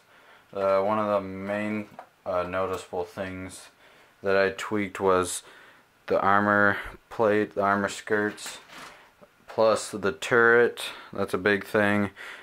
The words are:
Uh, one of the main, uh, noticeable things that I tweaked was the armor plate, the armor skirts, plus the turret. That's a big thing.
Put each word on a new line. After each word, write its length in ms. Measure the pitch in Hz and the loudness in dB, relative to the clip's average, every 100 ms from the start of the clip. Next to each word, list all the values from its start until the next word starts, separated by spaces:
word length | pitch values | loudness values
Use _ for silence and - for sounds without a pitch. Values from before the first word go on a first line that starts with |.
| _ _ - - _ | _ _ -20 -20 _
Uh, 300 | 98 98 98 | -2 2 2
one 160 | 98 107 | 2 0
of 80 | 104 | 0
the 160 | 101 | 0
main, 640 | 95 95 98 104 107 107 104 - - _ - | -2 -8 -4 -4 -4 -6 -8 -16 -20 _ -6
uh, 160 | 90 | -4
noticeable 640 | 87 92 95 92 - 92 | -4 -4 -4 -6 -8 -8
things 640 | 87 - 92 92 92 - - _ _ _ _ _ | -8 -8 -10 -10 -12 -16 -20 _ _ _ _ _
that 140 | 98 98 | 0 2
I 140 | 98 | 2
tweaked 500 | 95 - 104 98 - | 0 -4 -4 -4 0
was 420 | 95 92 90 - - - - - _ _ - | 2 4 2 -6 -12 -20 -20 -20 _ _ -4
the 120 | 95 | 0
armor 560 | 98 101 104 104 101 98 - - _ | 2 4 4 4 4 0 -6 -16 _
plate, 460 | - 110 104 104 - | 0 2 2 0 0
the 60 | |
armor 280 | 98 101 98 | 0 2 0
skirts, 680 | - - 107 104 - - - - - - - - _ - _ - | -6 -2 -2 -2 -6 -14 -16 -18 -20 -20 -20 -20 _ -20 _ -6
plus 420 | - 110 104 - | 2 2 2 -2
the 220 | 107 98 | -4 -4
turret. 680 | - - 120 117 120 117 - - - - | -4 0 4 6 6 4 0 -10 -12 -12
That's 220 | - 98 | -6 -4
a 40 | 101 | 0
big 280 | 104 101 - | 2 0 0
thing. 460 | 107 101 104 101 - - - | 2 2 2 0 -6 -16 -18